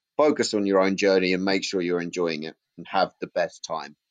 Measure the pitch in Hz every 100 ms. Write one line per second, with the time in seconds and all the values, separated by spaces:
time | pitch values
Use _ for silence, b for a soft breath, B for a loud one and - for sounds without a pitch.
0 | _ - 151 147 110 107 98 95 95 95
1 | 98 95 92 92 98 95 - 95 87 87
2 | 87 90 85 78 80 - _ - 87 95
3 | 87 - 85 92 82 - - 80 73 76
4 | _